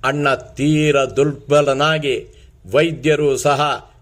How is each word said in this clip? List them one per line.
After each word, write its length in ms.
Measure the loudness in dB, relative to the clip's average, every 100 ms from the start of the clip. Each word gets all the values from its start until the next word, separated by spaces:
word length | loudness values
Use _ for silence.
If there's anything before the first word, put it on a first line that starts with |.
ಅಣ್ಣ 300 | -2 -2 0
ತೀರ 640 | -2 -6 -4 0 2 2 2
ದುರ್ಬಲನಾಗಿ 1300 | 0 0 0 -2 0 2 2 0 0 0 -2 -4 -8 -20 -20 _ -2
ವೈದ್ಯರು 640 | 0 0 -2 -2 0 0 0
ಸಹ 540 | 0 0 -2 -4 -10 -20